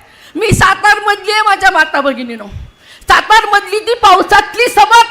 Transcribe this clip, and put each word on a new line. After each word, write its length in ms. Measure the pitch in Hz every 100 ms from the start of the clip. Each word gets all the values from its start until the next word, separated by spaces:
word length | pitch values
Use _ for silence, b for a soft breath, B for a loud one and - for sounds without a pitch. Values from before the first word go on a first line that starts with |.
| _ b b
मी 160 | 311 440
सातारमधली 800 | - - 392 415 415 415 403 392
आहे 100 | 427
माझ्या 280 | 427 392 381
माता 300 | 349 320 311
भगिनीनो, 460 | 277 247 240 226 202 - - _ b b
सातारमधली 760 | - 359 - 440 427 403 392 427
ती 160 | 427
पावसातली 760 | 480 - 359 - 403 403 415 494
सभा 340 | 415 415 453 453